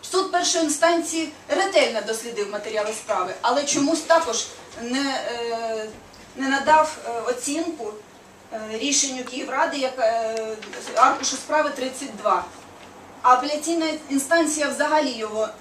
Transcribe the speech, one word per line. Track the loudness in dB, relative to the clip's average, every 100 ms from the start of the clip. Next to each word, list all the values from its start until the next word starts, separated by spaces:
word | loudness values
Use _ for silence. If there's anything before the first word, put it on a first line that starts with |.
| 0
Суд | 0 2
першої | 0 2 2
інстанції | 0 4 4 4 0 -4 -4 -8 -2
ретельно | 0 4 4 4 0
дослідив | -4 -6 -6 -6 -4
матеріали | -4 -4 -2 -2
справи, | -4 -2 -2 -2 -2
але | 2 2 2
чомусь | 2 2 2
також | 4 4 4 -4 -6 -12 -16 -12
не, | -4 -2 -2 -2 -4
е, | -6 -4 -4 -4 -6 -8 -12 -20 -20 -18 -6
не | 0
надав, | 0 6 6 6 0 -6
е, | -4
оцінку, | -2 -4 -2 -2 -2 -6 -8 -10 -16 -20 -20 -20 -12
е, | -10 -8
рішенню | -4 0 0 0 -4
Київради, | -8 -8 -4 0 0 0
як, | -4 2
е, | 2 2 -2 -4 -6 -8 -10 -12 -4 4
аркушу | 6 4 -2 -4
справи | 0 2 2
тридцять | -2 -6 -6 -10 -4
два. | 2 2 0 -14 -20 -20 -20 -20 -20 0
А | 4
апеляційна | 4 4 -4 -2 0 0 -4 -2
інстанція | -2 2 2 4 2 -2
взагалі | 0 2 4 2
його | -2 -4 -2 -4 -4